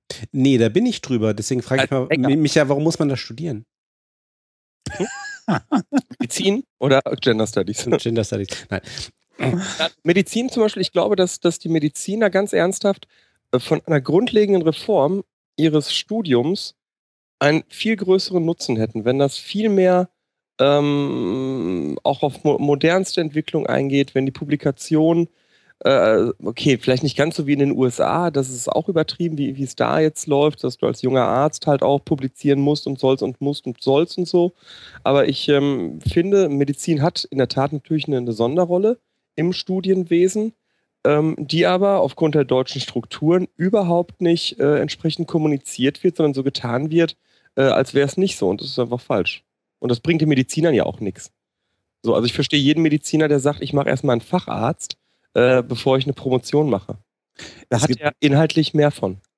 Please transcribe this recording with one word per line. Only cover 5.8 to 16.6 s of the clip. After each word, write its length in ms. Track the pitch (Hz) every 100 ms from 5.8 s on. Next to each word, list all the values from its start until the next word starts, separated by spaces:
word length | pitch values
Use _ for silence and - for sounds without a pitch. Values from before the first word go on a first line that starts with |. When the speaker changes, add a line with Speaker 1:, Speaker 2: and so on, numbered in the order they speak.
| - 277 - -
Speaker 2:
Medizin 440 | 240 - 220 220 - -
oder 220 | 135 131 - -
Gender 280 | 127 110 107
Studies? 380 | 101 92 104 120 -
Speaker 1:
Gender 260 | 117 113
Studies, 240 | 104 104 95 - -
nein. 120 | 98 - - - _ _ -
Speaker 2:
Ja, 500 | 131 175 190 - 160 _
Medizin 460 | 160 180 190 226 254
zum 140 | 247
Beispiel, 180 | 214 202
ich 120 | 180
glaube, 220 | 180 208 196
dass, 260 | 180 -
dass 180 | 170 -
die 100 | 160
Mediziner 600 | 160 151 - - 214 208
ganz 240 | 190 202
ernsthaft, 540 | 175 175 - 202 196 - _ _ _ -
äh, 80 | 127
von 220 | - 156 -
einer 140 | 147
grundlegenden 600 | 131 170 240 214 202 190
Reform 640 | 160 156 - 190 139 196 - _ _ -
ihres 360 | 160 151 -
Studiums 840 | - - 220 175 120 139 202